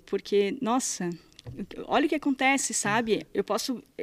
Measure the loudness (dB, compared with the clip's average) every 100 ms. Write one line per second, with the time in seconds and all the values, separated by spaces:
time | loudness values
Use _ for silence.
0 | -4 -6 0 2 2 0 0 0 0 -2
1 | -4 -6 -12 -20 -14 -12 -12 -12 0 2
2 | 2 2 0 2 4 2 0 -2 0 2
3 | 2 0 0 -4 0 -2 -2 -6 -8 -10